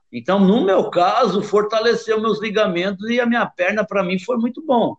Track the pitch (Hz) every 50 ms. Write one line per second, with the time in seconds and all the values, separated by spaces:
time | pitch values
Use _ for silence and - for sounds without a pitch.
0 | _ _ - 120 117 - 190 202 196 185 208 247 359 - - - 165 139 - 175
1 | 175 190 208 233 262 202 175 202 - - 190 208 208 208 226 220 220 233 226 -
2 | - 220 220 220 214 226 208 214 - - 190 220 214 190 175 170 180 202 202 185
3 | 208 226 233 247 240 233 240 233 202 - - - 175 185 208 214 214 - 202 202
4 | 180 180 190 185 - - 254 233 226 254 - 311 320 302 254 233 196 - -